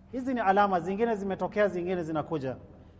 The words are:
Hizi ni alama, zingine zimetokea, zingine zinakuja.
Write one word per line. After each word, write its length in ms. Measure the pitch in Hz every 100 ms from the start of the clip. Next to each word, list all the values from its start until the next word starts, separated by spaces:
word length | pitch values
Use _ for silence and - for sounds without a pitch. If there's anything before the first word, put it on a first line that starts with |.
| -
Hizi 220 | 254 254
ni 60 | 247
alama, 400 | 196 196 202 185
zingine 340 | 165 196 233
zimetokea, 540 | 214 196 185 185 208 208
zingine 340 | 175 175 180
zinakuja. 540 | 160 156 - 160 131 120 - - - -